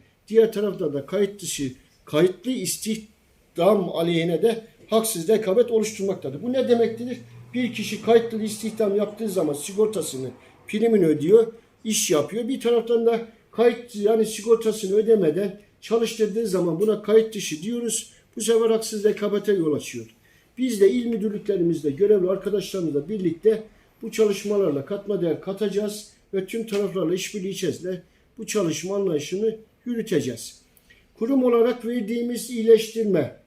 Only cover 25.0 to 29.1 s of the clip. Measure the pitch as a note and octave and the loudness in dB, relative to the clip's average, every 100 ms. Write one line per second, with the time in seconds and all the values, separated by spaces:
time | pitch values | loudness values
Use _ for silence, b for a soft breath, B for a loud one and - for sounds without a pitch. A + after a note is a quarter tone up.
25 | - G3 E3+ D3 - G3 G#3+ F#3+ G#3 G#3 | -4 -2 -2 -2 -6 -4 -2 -2 -4 -8
26 | - b b F#3+ F#3+ A3+ A3 G3+ G3 F3+ | -16 b b -6 -4 -8 -4 -2 -2 -2
27 | E3 F3+ - G#3 F#3 F#3+ E3+ - F3+ F3+ | -2 -2 -4 -8 -8 -4 -4 -4 -8 -8
28 | b b b - A3 G#3+ E3+ D3+ F3+ G3+ | b b b -16 -6 -2 -2 -4 -4 -2
29 | G3 | 0